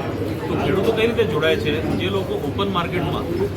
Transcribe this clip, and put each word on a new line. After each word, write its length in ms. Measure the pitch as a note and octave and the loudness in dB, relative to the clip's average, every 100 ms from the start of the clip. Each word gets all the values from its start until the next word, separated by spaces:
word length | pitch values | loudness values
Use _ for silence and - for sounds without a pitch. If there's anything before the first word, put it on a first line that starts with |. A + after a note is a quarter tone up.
| - - - - - | -4 -4 -4 -4 -2
તો 180 | - | 0
ખેડૂતો 260 | - F#3+ A3+ | 2 2 2
કઈ 140 | A3 A#3 | 2 2
રીતે 160 | A#3 | 2
જોડાય 320 | G#3 D#3 D#3 | 2 2 2
છે? 260 | D#3+ D3+ D3 | 2 0 0
જે 280 | D3+ D3+ F3+ | 0 0 0
લોકો 240 | G3 F#3 | 0 0
ઓપન 380 | G3+ - - G3+ | -2 -2 -2 0
માર્કેટમાં 520 | F3+ E3 F3 D#3 - - E3+ G3 | 0 0 -2 -2 -2 -2 -2 -2